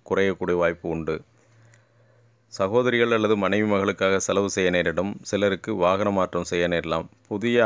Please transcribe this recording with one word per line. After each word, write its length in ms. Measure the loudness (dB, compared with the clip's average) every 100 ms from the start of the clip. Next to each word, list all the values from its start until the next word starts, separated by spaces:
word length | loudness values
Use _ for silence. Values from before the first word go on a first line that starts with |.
| -4
குறையக்கூடிய 500 | 0 0 0 -2 0
வாய்ப்பு 320 | 0 -2 -6
உண்டு. 260 | -4 -4 -8 -10 _ _ _ _ _ _ _ _ _ _ _ _
சகோதரிகள் 580 | -4 0 2 2 2 2
அல்லது 240 | 2 2 2
மனைவி 300 | 2 2 2
மகளுக்காக 480 | 2 0 0 0 0
செலவு 320 | 0 0 0
செய்ய 200 | 0 2
நேரிடும். 440 | 2 0 -2 -4 -8
சிலருக்கு 500 | -6 -2 0 -2 -4 0
வாகன 340 | 0 2 0
மாற்றம் 380 | 0 -2 -4 -4
செய்ய 160 | -2 0
நேரலாம். 400 | -2 -2 -6 -6 _ -10
புதிய 300 | -4 0 2